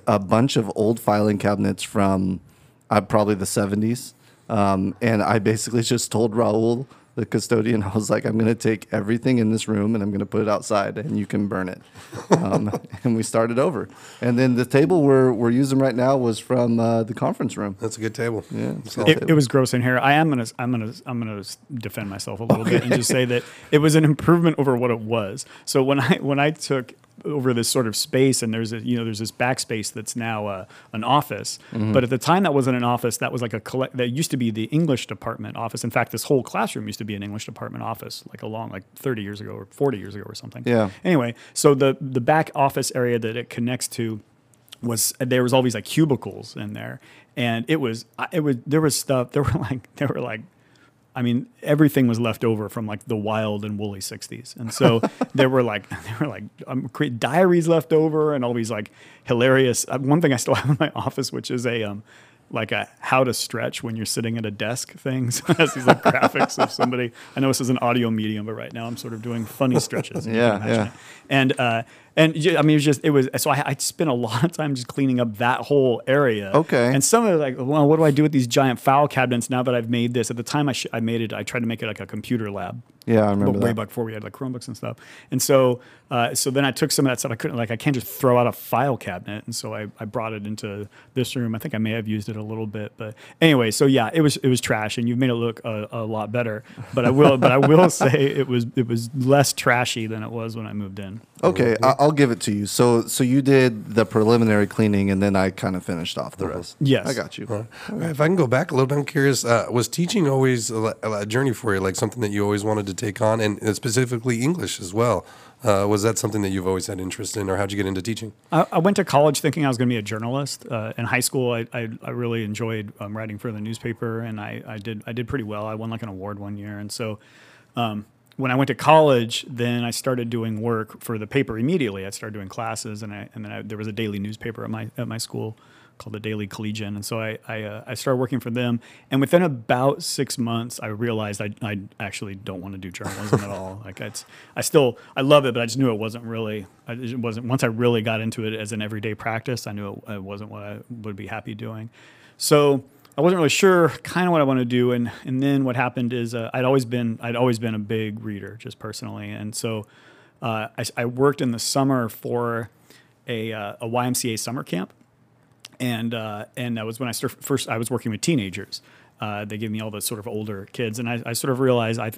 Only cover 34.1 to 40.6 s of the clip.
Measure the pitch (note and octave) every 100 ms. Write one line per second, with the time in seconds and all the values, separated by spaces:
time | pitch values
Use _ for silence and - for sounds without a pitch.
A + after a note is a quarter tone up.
34.1 | B2+ E3 C#3+ A#2 G#2+ A2 D3 E3 B2 -
35.1 | G#2 A#2 A2+ G#2+ - A2+ A#2 A#2 B2 A#2
36.1 | A2+ - C#3 A2+ F#2 G3+ A#2+ G#2+ G#2 G#2+
37.1 | G2+ G2+ G#2 - A#2 A2+ A#2+ A2 A2+ A#2
38.1 | - - - A2+ A2 A2+ G2 - - C#3
39.1 | A2+ G2+ G#2 G#2 G#2+ G2 - C#3 G#2 F#2+
40.1 | G2+ - - A2+ A#2+